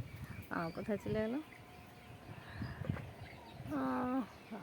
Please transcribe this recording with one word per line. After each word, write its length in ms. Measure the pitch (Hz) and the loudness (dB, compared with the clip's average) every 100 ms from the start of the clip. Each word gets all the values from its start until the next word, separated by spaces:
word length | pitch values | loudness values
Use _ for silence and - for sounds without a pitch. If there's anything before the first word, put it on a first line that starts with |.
| - - - - - | -4 -6 -6 -6 -2
আহ, 160 | 175 165 - | 0 2 0
কোথায় 220 | 202 202 | 2 2
চলে 140 | 202 214 | 4 4
গেল? 100 | 220 269 - - - - - - - - - - - - - - - - - - - - - - - 285 | 6 2 -2 -8 -12 -12 -12 -12 -12 -12 -10 -10 -8 -2 -2 2 2 2 -2 -8 -10 -10 -10 -6 0 2
আহ, 400 | 262 254 247 262 202 - - 208 | 4 4 6 4 2 -4 -8 -6